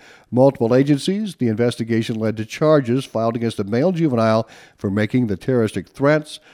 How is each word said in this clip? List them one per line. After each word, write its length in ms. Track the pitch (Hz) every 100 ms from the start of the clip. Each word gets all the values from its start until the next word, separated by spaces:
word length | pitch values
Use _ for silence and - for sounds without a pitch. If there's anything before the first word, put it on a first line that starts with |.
| - - _
multiple 460 | 117 135 135 113 127
agencies, 600 | 139 143 156 196 214 -
the 120 | 120
investigation 720 | 107 120 - 113 113 113 113
led 160 | 110 107
to 80 | 107
charges 600 | - 156 156 120 127 -
filed 320 | 113 113 117
against 200 | 113 -
a 60 |
male 300 | 98 117 165
juvenile 560 | 170 160 120 113 110 110 - - _
for 140 | 104
making 380 | 101 107 127 120
the 100 | 95
terroristic 500 | - 127 110 - 82
threats. 540 | - 139 151 151 - _